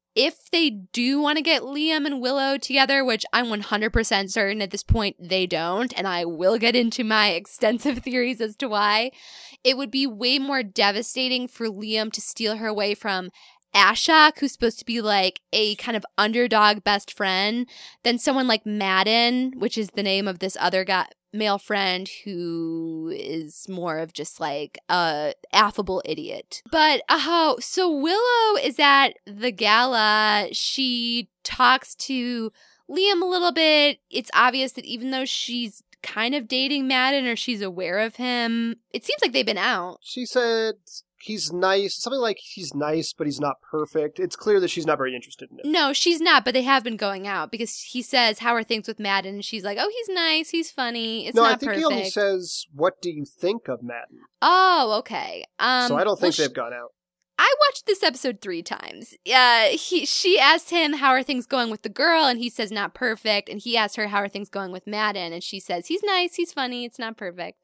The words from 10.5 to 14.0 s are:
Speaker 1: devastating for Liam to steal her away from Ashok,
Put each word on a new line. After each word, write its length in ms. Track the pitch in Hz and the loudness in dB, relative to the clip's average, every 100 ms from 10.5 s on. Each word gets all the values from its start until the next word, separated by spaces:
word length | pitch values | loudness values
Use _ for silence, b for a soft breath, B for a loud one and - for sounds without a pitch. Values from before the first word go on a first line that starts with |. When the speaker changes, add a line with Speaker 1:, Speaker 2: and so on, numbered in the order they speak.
| 269 | -2
Speaker 1:
devastating 840 | 208 202 202 202 240 277 254 254 247 | -2 2 2 2 -4 -4 -2 -2 -4
for 200 | - 226 | -6 -8
Liam 440 | 196 220 220 220 | -6 -4 -2 -2
to 100 | - | -6
steal 360 | - - 220 214 | -8 -4 -4 -2
her 100 | 220 | -4
away 260 | 208 208 | -2 -2
from 360 | 208 214 185 180 b b b _ | -2 -4 -4 -6 b b b _
Ashok, 680 | 202 196 233 | 6 8 6